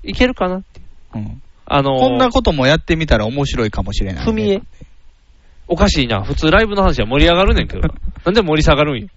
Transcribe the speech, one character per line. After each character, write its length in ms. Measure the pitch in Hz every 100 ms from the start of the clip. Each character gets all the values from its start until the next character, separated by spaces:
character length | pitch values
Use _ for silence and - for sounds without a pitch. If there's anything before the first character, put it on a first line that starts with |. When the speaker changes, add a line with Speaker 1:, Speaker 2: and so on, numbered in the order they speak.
Speaker 1:
い 100 | -
け 120 | 196 254
る 80 |
か 140 | 254 180
な 120 | 185
っ 20 |
て。 180 | 196 - - - - 120
Speaker 2:
う 20 |
ん。 220 | 107 117 - - -
Speaker 1:
あ 160 | 143
の 160 | 139 131
ー、 20 |
Speaker 2:
こ 100 | 127 123
ん 20 |
な 120 | 123
こ 120 | 247
と 120 | 226
も 120 | 160 131
や 100 | 160
っ 40 |
て 160 | - 160
み 120 | 160
た 100 | 113
ら 80 | 104
面 200 | 139 139
白 200 | - 110
い 60 |
か 120 | -
も 80 | 98
し 120 | 104
れ 100 | 101
な 100 | 95
い 20 | -
ね。 60 |
Speaker 1:
踏 20 |
み 160 | 220 214
絵。 120 | 196 - - - - - - _ - - - -
お 80 | 170
か 140 | 202
し 160 | 170 123
い 20 |
な。 160 | 107
普 120 | 101 135
通 140 | 156
ラ 140 | 185
イ 20 | 220
ブ 100 | 202
の 60 |
話 200 | 185 143
は 60 | 107
盛 180 | 135 160
り 40 |
上 60 | 170
が 100 | 202
る 80 |
ね 100 | 220 165
ん 20 |
け 80 | -
ど 60 |
な。 80 | 160 - -
Speaker 2:
<laughs> 160 | - -
Speaker 1:
な 60 |
ん 20 |
で 80 | 208
盛 140 | 185 156
り 80 |
下 120 | 156 143
が 100 | 147
る 80 |
ん 80 | 131
よ。 60 | 104